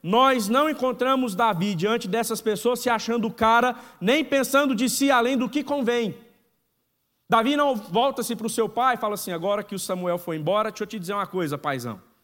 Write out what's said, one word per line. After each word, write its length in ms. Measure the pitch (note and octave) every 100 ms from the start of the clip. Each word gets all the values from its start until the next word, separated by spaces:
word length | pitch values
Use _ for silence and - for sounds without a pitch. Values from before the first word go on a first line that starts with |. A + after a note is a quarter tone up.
nós 460 | D#3+ A3 C4 C4 G3
não 200 | A#3+ D#4
encontramos 640 | D4+ B3+ B3 B3 C4+ B3+
Davi 400 | F#3 A#3 F3+ G3+
diante 320 | F3+ G3 A3+ A3+
dessas 340 | A3 A3+ A3
pessoas 380 | A3+ G#3 A#3+ A#3+
se 120 | B3
achando 360 | A3+ A3 A#3 A3
o 60 |
cara, 420 | - A3 A#3 B3 A#3+ - -
nem 240 | F3+ C#4+
pensando 500 | C#4 C#4 C4 C4+ C#4+
de 140 | A3+ B3
si 220 | - C#4
além 260 | B3+ A#3 C4+
do 120 | B3+
que 160 | D4
convém. 500 | - C#4+ A#3 A#3+ A3+ D3 - _ _ _ _ _ _ _ _ _ _
Davi 280 | A#3 A#3 D4
não 180 | C#4+
volta-se 640 | A#3+ G#3 F3+ C4 C4 A#3 A3+
pro 120 | G#3+
seu 200 | - A3
pai 260 | A3 B3+
e 40 | A#3+
fala 160 | G#3+
assim: 180 | G3+ -
"Agora 320 | E3+ F3+ G3+
que 100 | G#3
o 40 | G3
Samuel 400 | - F#3 F3+ F3
foi 180 | F3 D#3+
embora, 340 | D3+ G3+ A3
deixa 140 | G#3+
eu 20 | G#3
te 120 | A3
dizer 160 | E3+
uma 120 | G3+ F#3+
coisa, 300 | F#3 E3 C#3+
paizão. 440 | D3 C3+ A#2+ G2+ _ _